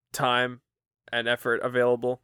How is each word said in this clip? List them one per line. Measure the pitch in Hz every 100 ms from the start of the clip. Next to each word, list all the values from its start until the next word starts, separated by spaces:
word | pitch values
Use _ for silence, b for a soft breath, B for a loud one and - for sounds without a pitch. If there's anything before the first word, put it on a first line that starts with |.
| _
time | - 135 120 123 123 _ _ _ _ -
and | 120 117
effort | 120 123 117
available | 127 123 123 123 123 123